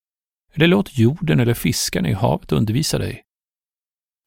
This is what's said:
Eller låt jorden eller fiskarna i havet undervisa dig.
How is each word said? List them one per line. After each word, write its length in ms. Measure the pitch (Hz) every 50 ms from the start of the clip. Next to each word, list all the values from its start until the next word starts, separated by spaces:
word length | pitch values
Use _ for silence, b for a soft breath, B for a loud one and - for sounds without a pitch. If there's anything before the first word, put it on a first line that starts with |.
| _ _ _ _ _ _ _ _ _ _ -
Eller 120 | 143 156
låt 320 | 175 180 202 196 - - 120
jorden 420 | 110 120 151 - - 151 151 135
eller 140 | 120 117 120
fiskarna 540 | - - - - - - - - - 185 147
i 40 | 113
havet 400 | 98 117 120 - - - - -
undervisa 460 | - 113 107 107 151 - - - -
dig. 240 | 98 95 101 - _ _ _ _ _ _ _ _ _ _ _ _ _ _ _ _ _ _ _ _ _